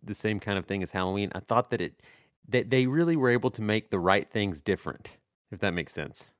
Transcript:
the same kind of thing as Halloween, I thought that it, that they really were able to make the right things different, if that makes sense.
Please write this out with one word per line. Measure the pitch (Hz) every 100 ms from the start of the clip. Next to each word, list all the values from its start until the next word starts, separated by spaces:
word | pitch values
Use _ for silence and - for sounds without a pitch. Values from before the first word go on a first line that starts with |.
the | -
same | 104 107 104
kind | 104 98
of | 87
thing | 98
as | 90
Halloween, | 95 92 101 101 92
I |
thought | - 117 -
that | 120
it, | 85 _ - - _ _ -
that | 123 120
they | 131 127
really | 147 170 165
were | 127
able | 120 127
to | -
make | 107 107 -
the | 98
right | 87 98 98
things | 110 101 78
different, | - 95 - - - - _ _ _
if | 92
that | 101
makes | 87 71
sense. | - 76 - -